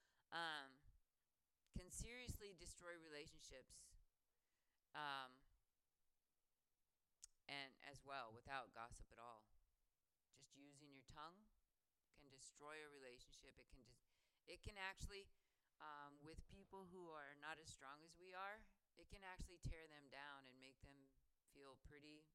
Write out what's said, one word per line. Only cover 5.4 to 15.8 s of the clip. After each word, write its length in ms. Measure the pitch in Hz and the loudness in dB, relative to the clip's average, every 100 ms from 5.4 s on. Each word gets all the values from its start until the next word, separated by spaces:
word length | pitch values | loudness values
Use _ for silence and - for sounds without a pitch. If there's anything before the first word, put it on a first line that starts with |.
| - - - _ _ _ - _ _ _ _ _ _ _ _ _ _ _ - - - | -14 -20 -20 _ _ _ -20 _ _ _ _ _ _ _ _ _ _ _ -12 -6 2
and 240 | 139 135 - - | 2 2 -2 -4
as 160 | 135 | -2
well, 320 | 135 139 117 113 | 4 4 4 0
without 400 | 139 139 110 113 | 4 4 4 0
gossip 320 | 117 - - | 0 -2 -4
at 120 | 113 | -2
all. 280 | 120 110 110 - - _ _ _ _ _ _ 131 | -2 -4 -8 -18 -20 _ _ _ _ _ _ -18
Just 160 | 143 135 | -14 -10
using 320 | 143 139 147 | -10 -8 -8
your 160 | 135 135 151 | -8 -4 -2
tongue 320 | 156 190 214 - - _ _ _ _ - | -2 -4 -14 -20 -20 _ _ _ _ -16
can 80 | 143 | -14
destroy 480 | 131 - - 147 156 | -8 -8 -4 0 0
a 80 | 151 | -2
relationship. 640 | 143 131 123 - - 139 131 | -4 -4 -4 -8 -10 -10 -12
It 160 | 123 | -12
can 120 | 139 117 | -12 -12
dis-, 200 | 123 - - - _ - | -16 -20 -20 -20 _ -4
it 120 | 180 | 0
can 160 | 214 208 | 0 4
actually, 560 | 190 190 - 196 196 - - _ _ | 4 4 2 2 -4 -12 -20 _ _
um, 400 | - | -4